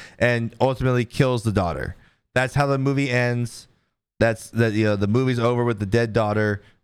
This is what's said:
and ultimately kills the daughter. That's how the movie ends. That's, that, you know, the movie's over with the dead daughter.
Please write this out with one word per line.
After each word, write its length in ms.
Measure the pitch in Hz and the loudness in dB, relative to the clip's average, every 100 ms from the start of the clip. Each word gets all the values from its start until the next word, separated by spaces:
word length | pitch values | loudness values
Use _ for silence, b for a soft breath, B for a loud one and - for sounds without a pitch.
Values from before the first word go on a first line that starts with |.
| B B | B B
and 380 | 120 120 117 - | 0 0 -2 -2
ultimately 420 | 131 127 127 123 | -2 0 0 0
kills 400 | 113 - 131 123 | 0 0 2 2
the 80 | 113 | 0
daughter. 460 | 101 87 71 - - b b _ | 0 0 -4 -8 -10 b b _
That's 200 | 123 127 | -2 -2
how 140 | 147 143 | 0 0
the 100 | 139 | 0
movie 320 | 135 139 139 | 0 0 0
ends. 580 | 123 123 120 120 - - _ _ _ _ - | 0 0 -2 -4 -8 -20 _ _ _ _ 0
That's, 320 | 113 110 - | 0 0 -4
that, 220 | 113 113 | 0 2
you 100 | 104 107 | 2 2
know, 100 | 101 | 2
the 120 | 101 | 0
movie's 320 | 120 131 120 | 0 0 0
over 240 | 120 120 | 0 0
with 160 | 120 104 | 0 -2
the 80 | 101 | 0
dead 260 | 117 117 | 0 2
daughter. 480 | 110 107 104 107 101 b b | 0 0 0 0 -2 b b